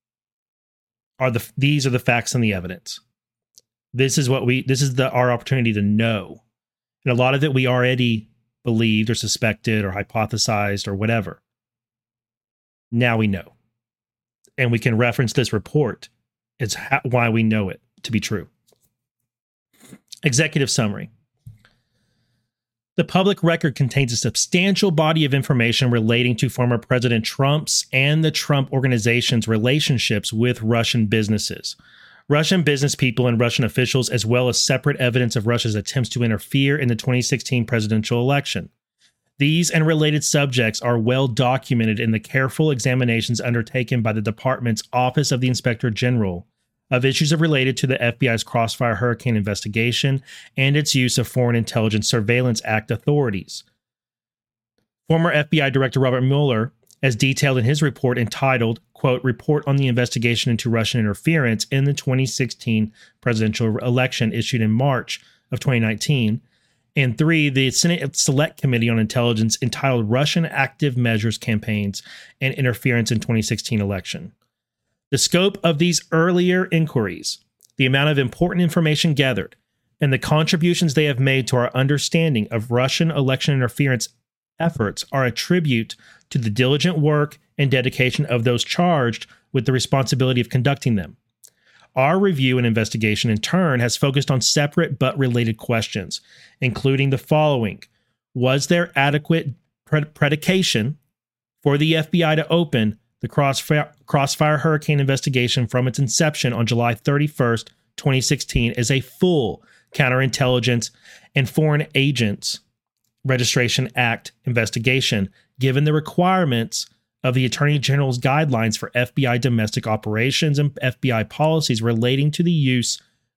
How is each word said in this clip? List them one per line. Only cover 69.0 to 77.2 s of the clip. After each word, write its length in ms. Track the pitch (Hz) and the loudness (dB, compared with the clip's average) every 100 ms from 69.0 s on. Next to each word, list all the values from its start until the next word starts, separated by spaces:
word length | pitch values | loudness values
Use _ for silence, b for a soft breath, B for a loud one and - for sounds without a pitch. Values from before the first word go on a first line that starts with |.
Intelligence 580 | 110 127 120 110 113 - | 0 0 0 2 0 0
entitled 480 | 123 - 135 123 104 | -4 -2 -2 0 0
Russian 380 | 123 147 175 165 | 0 0 0 -2
Active 500 | - 135 - 147 123 | -2 -4 -2 -2 0
Measures 400 | 120 113 113 104 | 0 2 0 -4
Campaigns 640 | - 107 110 104 101 95 B B B B | -2 -4 -2 -2 -2 -6 B B B B
and 140 | 131 | -4
Interference 560 | - 127 113 131 117 110 | 0 -2 0 0 0 0
in 80 | 113 | -2
twenty 240 | - 113 | 0 -2
sixteen 380 | 107 110 - 110 | 0 -4 -4 -2
Election. 500 | 101 98 - - - _ _ _ _ _ _ _ - | -2 -4 -8 -12 -12 _ _ _ _ _ _ _ -6
The 80 | 135 | -2
scope 400 | - 170 196 202 | 2 2 2 2
of 160 | 170 151 | 0 2
these 240 | 175 165 - | 2 0 0
earlier 560 | 160 170 180 180 185 185 | 0 2 2 2 0 0
inquiries, 720 | 165 156 131 101 82 | 0 0 0 -2 -4